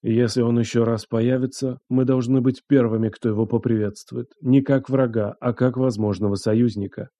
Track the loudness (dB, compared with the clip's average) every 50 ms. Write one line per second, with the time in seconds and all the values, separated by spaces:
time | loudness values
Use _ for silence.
0 | -2 0 2 2 2 2 2 0 0 2 2 0 0 0 0 0 0 2 0 -4
1 | -6 _ -2 0 0 0 0 0 -2 -4 -6 -6 -6 -6 -6 -8 _ _ 0 0
2 | 2 2 2 0 2 0 0 2 2 0 -2 -2 _ _ 2 4 4 2 0 0
3 | -2 -2 -4 -2 -2 -2 0 0 0 0 0 -2 0 0 0 0 0 -4 -6 -10
4 | -18 -12 -10 -10 -10 _ _ _ 0 4 4 4 4 4 0 0 0 -2 0 0
5 | 0 0 0 -2 -4 -4 -6 _ -4 -4 -2 0 0 0 0 0 -2 -2 -2 -2
6 | -2 -2 0 0 -2 -2 -2 -2 -2 0 2 2 2 0 0 -4 -8 -8 -10 -12
7 | -14 -14 _